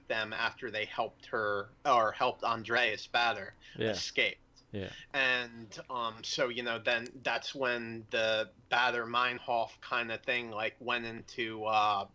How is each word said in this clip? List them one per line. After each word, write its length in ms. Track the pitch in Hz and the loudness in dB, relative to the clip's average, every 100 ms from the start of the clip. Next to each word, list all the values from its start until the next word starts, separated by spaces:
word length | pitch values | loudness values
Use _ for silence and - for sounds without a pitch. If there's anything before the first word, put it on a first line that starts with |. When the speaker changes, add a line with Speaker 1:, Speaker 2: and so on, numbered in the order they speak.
| - | -2
Speaker 1:
them 260 | 113 107 | -2 -2
after 380 | 110 113 - 120 | -2 -2 -2 -6
they 140 | 107 | -4
helped 420 | 107 - 110 - - | -4 -2 -4 -4 -6
her, 440 | 117 104 101 101 - | -2 0 0 -4 -2
or 280 | 147 123 107 | 4 6 6
helped 320 | - 127 - | 2 0 2
Andreas 640 | 113 113 107 117 120 104 - | 0 0 0 2 2 0 2
Bader 460 | 120 117 104 95 - - - | 4 4 2 -4 -14 -12 -2
Speaker 2:
Yeah. 120 | 110 | 0
Speaker 1:
escape. 500 | 95 - - 107 - _ - _ | 0 -2 2 2 0 _ -20 _
Speaker 2:
Yeah. 180 | 104 92 - - | -8 -8 -10 -6
Speaker 1:
And, 640 | 139 131 123 120 117 113 131 - | 0 2 2 -2 -10 -16 -14 -8
um, 280 | 123 117 110 | -4 -4 -6
so, 260 | - - 127 | -6 0 0
you 140 | 117 | 0
know, 160 | 120 113 | -2 -2
then 300 | 123 117 117 131 | 0 0 -2 -6
that's 320 | 123 117 - | -4 -2 -4
when 500 | 143 127 120 117 113 110 | -2 -2 -2 -4 -10 -4
the 400 | 117 110 110 107 - - | 0 2 2 -2 -6 -2
Baader 360 | 120 123 120 117 | 2 2 0 0
Meinhof 640 | 120 123 123 - 120 110 - | 2 0 0 0 0 0 -6
kind 320 | - 123 117 | -4 -2 -2
of 80 | 107 | -4
thing, 280 | - 123 117 | -2 -2 -2
like, 260 | 107 110 - | -2 -4 -4
went 260 | 120 120 117 | -2 -2 -2
into, 580 | 113 - - 113 110 | -8 -10 -6 -4 -2
uh, 400 | 107 110 104 101 101 | 2 4 4 2 -2